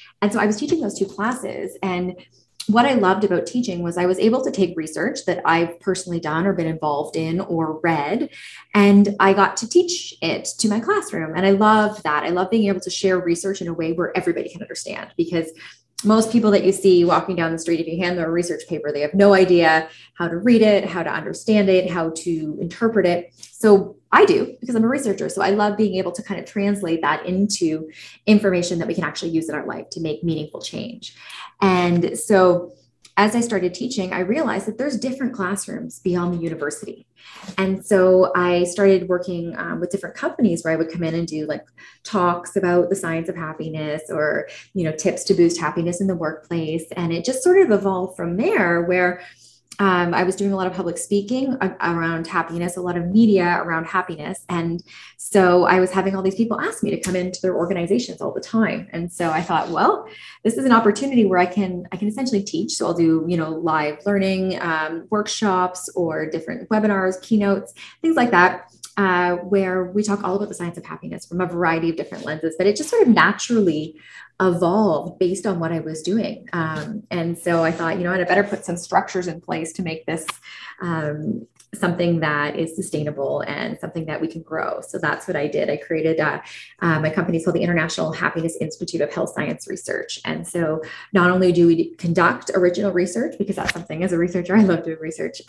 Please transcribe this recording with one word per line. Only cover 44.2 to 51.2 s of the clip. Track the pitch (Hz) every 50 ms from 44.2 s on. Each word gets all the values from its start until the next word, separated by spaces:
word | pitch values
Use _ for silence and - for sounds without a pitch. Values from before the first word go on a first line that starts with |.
| 151 151 - - - - - - - _ -
you | 190 165
know, | 156
tips | 156 156 - 180 165 - -
to | - 180
boost | 170 175 165 170 -
happiness | 160 156 - 170 165 175 175 -
in | 196
the | 190 180
workplace. | 165 160 156 156 - - - 170 165 160 156 160 160 160 - -
And | 180 175 165 165
it | 170 -
just | 247 262 262 -
sort | 359 359 392
of | 359 240
evolved | 208 185 196 196 190 180 185 185 -
from | - 170 170 175
there, | 196 269 392 440 240 185 170 170 170 170
where, | 180 180 180 180 180 180 - - - - _ - - _ _ _ - - -
um, | 202 190 180 175 175 170 170
I | - 185
was | 185 185
doing | - 196 196 196
a |
lot | 190 185
of | 185 185
public | 190 175 170 -
speaking | - - - 202 202